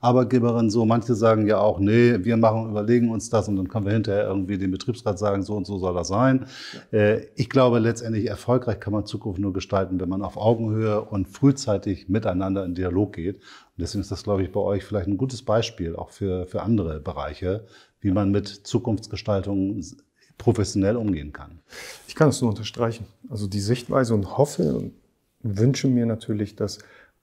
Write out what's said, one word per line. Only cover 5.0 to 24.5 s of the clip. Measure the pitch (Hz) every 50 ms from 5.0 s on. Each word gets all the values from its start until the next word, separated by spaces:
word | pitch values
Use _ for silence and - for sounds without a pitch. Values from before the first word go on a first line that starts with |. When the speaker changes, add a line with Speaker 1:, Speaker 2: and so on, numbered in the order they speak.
| - 113 104 98
Speaker 1:
sagen, | 104 104 101 98 95
so | 90 104
und | 104 95 -
so | 104 95
soll | 90 92 87
das | 90 85 82
sein. | 95 104 123 135 131 131 131 - - - - - - - - _
Äh, | - 107 104 104 107 - - - _
ich | - 113 -
glaube, | - 135 131 127 120 120
letztendlich | 110 117 117 117 - 113 113 110 101 117
erfolgreich | 104 - - - 120 127 127 - 104 -
kann | - - 101
man | 107 104
Zukunft | - - 107 - 117 95 87
nur | 101 101 92
gestalten, | 95 87 - - 98 95 90 92 92
wenn | 90 87
man | 95 95 98
auf | 92 - -
Augenhöhe | 104 110 120 110 113 110 107 110 110 110 107 104
und | 107 - - 101 95 -
frühzeitig | - - - 139 139 139 - - 104 98 - 107 95 82 - -
miteinander | - - - 107 90 92 95 95 98 98 98
in | 90 90
Dialog | 87 92 90 87 92 104 101 -
geht. | - 82 90 107
Und | - _ - - - - _ _ - 85
deswegen | 80 - 104
ist | 90 -
das, | 98 - -
glaube | - 104 95
ich, | 95 87
bei | - 104
euch | 98 95 101 101 -
vielleicht | - 104 104 90 92
ein | 101 95
gutes | 131 135 127 107 -
Beispiel | - 107 113 113 - - - 90 82 82
auch | 85 - -
für, | - - 104 98 90 90 90 -
für | - 110 -
andere | 98 117 107 92 82 76 76
Bereiche, | 71 - - 71 71 73 76 - - 90 95 110 110 - - - - _ _ _
wie | - 104
man | 95 104 101 98
mit | 98 101 98 -
Zukunftsgestaltung | - - _ - - 120 - - 110 95 - - - 101 - - 104 98 95 101 101 98 95 98 107 110 82 - - - _ _ _ _ _ _ _ _
professionell | - 117 107 - 101 - - 104 98 98 113
umgehen | 120 113 80 73 78 73 76 71
kann. | - 71 - - - _ _ - - - - - - - -
Speaker 2:
Ich | -
kann | - 156 151
es | 123 -
nur | 127 117
unterstreichen. | 104 117 110 - - - 120 117 113 113 104 - _ _ _ 254
Also | 139 107 104 98
die | 95 104
Sichtweise | 95 101 120 127 - - - 139 131 113 117
und | 104 95 - - -
hoffe | 139 147